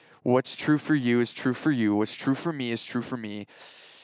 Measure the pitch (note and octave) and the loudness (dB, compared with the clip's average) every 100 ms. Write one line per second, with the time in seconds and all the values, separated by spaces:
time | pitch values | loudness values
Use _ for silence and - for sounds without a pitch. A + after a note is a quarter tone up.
0 | - - - B2+ - - D#3 D3+ - D3+ | -20 -4 2 4 2 -2 2 2 2 2
1 | A#2+ A#2+ A#2 - C3 A#2+ D#3+ B2+ G#2 G#2 | 4 2 2 0 -2 0 2 2 4 2
2 | G#2+ - C3+ C3 E3+ D3 A#2+ A2+ - A#2+ | 0 -2 -2 0 -2 -4 -4 -4 -4 -6
3 | A#2 B2 G#2+ G#2 G2+ - - - - - | -4 -6 -8 -10 -12 -16 -20 -18 -20 -20